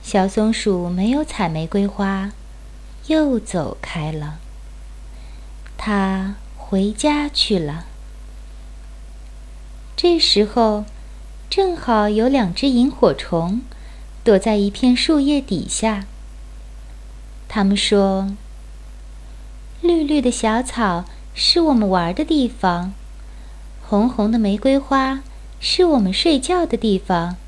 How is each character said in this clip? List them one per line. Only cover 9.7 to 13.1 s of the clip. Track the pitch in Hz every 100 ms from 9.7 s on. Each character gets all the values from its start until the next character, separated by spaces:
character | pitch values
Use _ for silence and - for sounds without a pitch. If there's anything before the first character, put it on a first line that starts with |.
| - - -
这 | 349 339
时 | - 202
候， | 208 247 226 208 208 - - - - - -
正 | - 381 339
好 | - 220 208
有 | 214 240
两 | 277 196
只 | 180 277
萤 | 247 262
火 | - 208